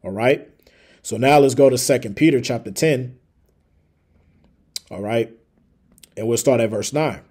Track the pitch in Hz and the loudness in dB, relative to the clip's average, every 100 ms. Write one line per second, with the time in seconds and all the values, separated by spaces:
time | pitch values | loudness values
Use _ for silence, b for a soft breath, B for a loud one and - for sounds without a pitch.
0 | 95 98 120 143 - _ b b b b | -12 -2 0 0 -4 _ b b b b
1 | - 110 127 147 135 127 139 127 - 127 | -12 -2 4 6 4 4 4 4 0 0
2 | 113 98 156 139 - 120 - 95 160 131 | -2 0 2 2 -2 -8 -8 -2 0 0
3 | 127 123 _ _ _ _ _ _ _ _ | -4 -14 _ _ _ _ _ _ _ _
4 | _ _ _ _ _ _ _ - _ 92 | _ _ _ _ _ _ _ -20 _ -12
5 | 104 113 110 - _ _ _ _ _ _ | -4 -4 -4 -10 _ _ _ _ _ _
6 | - - 110 117 - 123 113 104 95 143 | -20 -10 -4 -2 2 2 0 -4 -6 -4
7 | 156 82 _ | -4 -6 _